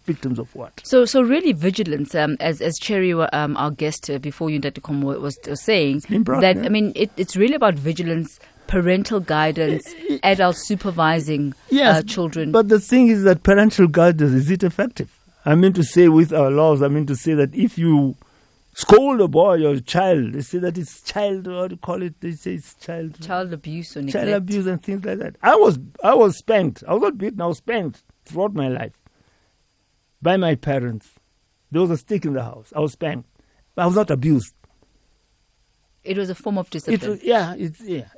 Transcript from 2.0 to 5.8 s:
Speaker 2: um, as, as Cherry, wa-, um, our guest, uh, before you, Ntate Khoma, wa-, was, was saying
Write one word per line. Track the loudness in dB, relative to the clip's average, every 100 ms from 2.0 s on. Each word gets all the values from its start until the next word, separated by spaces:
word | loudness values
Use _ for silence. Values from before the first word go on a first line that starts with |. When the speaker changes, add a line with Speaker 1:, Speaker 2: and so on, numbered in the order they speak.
| -4 -4
Speaker 2:
um, | -2 -2
as, | -4 -4
as | -6 -6
Cherry, | -4 0 0
wa-, | 0 -2
um, | -2 -4 -4
our | -4
guest, | -4 -6 -6 -8
uh, | -8
before | -8 -6 -4
you, | -4
Ntate | -6 -8
Khoma, | -8 -4
wa-, | -4 -4
was, | -8 -10 -10
was | -6
saying | -2 0